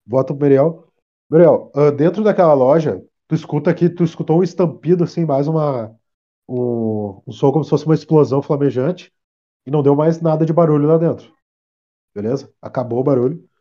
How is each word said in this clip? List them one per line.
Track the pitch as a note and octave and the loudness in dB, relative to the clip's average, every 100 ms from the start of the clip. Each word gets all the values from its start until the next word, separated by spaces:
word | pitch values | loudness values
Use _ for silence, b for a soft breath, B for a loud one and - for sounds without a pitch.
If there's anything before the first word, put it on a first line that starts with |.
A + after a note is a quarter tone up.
| - | -4
Volta | C3 C3 | -2 -2
pro | C#3 | -2
Meriel. | D3 C3+ D#3+ E3 _ _ _ _ - | 2 4 2 -2 _ _ _ _ 0
Meriel, | D#3 E3 A#2+ - C#3 | 4 6 4 0 0
ah, | D3 | 0
dentro | B2+ E3 F#3+ | 2 -2 0
daquela | G#3+ F#3+ E3 | -2 2 4
loja, | C#3 B2+ D#3+ D3 F#2+ - _ - | 4 4 2 0 -6 -12 _ -6
tu | D#3+ | -6
escuta | - D3 D#3+ | -4 -4 -2
que | E3 F3 | 0 -2
tu | F3 | 0
escutou | E3 - E3 D#3+ | -4 -4 -2 0
um | |
estampido, | G3 - E3+ - D3+ F3+ | 0 -2 -4 -2 -2 -2
assim, | E3+ E3+ D#3+ | -2 -4 -2
mais | C3+ C#3+ | -2 -2
uma, | D#3+ D3 B2+ G#2+ A2+ _ _ _ _ - | -2 -2 -6 -10 _ _ _ _ _ -10
um, | B2 B2 A#2 A2+ G#2+ G#2 F#2 - | -6 -4 -4 -4 -4 -8 -12 -18
um | |
som | G#2+ C#3 | -2 0
como | D3+ | 0
se | C#3+ | -2
fosse | D3+ D#3 | -2 0
uma | D#3 | -2
explosão | - D#3 B2+ C#3 | 2 2 2 0
flamejante. | - C#3+ C#3+ A#2+ C#3+ F3+ - _ _ _ _ _ C3 | -2 -2 -2 -2 -4 -6 -14 _ _ _ _ _ -6
E | |
não | D3+ | 0
deu | C#3 C#3+ | 2 2
mais | D#3+ E3 | 0 0
nada | D#3+ D#3 D#3+ | -2 0 0
de | |
barulho | E3 E3 D3+ D3 | 2 2 2 2
lá | E3 | 2
dentro. | E3 - - _ _ _ _ _ _ _ _ G2+ | 0 -4 -12 _ _ _ _ _ _ _ _ -8
Beleza? | A2 C3+ - _ | -6 -6 -8 _
Acabou | - C3 A#2+ A#2+ | -12 -8 -6 -4
o | |
barulho. | C#3+ B2+ B2+ E3+ _ _ | 0 0 0 -4 _ _